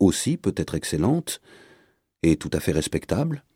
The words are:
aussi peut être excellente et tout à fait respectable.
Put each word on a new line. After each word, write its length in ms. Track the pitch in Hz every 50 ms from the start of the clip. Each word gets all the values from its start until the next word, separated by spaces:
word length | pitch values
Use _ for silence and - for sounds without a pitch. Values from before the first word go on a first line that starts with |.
aussi 340 | 98 92 - - - 127 170
peut 200 | - - 101 -
être 180 | - 80 - 82
excellente 640 | 78 - - - 76 85 117 156 170 - - - - _ - - - - - - _ _ _ _ _ _ _ _ _
et 140 | - 82 78
tout 140 | - - -
à 80 | - 78
fait 140 | - 92 78
respectable. 720 | 78 - - - 82 - - - 107 151 165 147 135 - _ _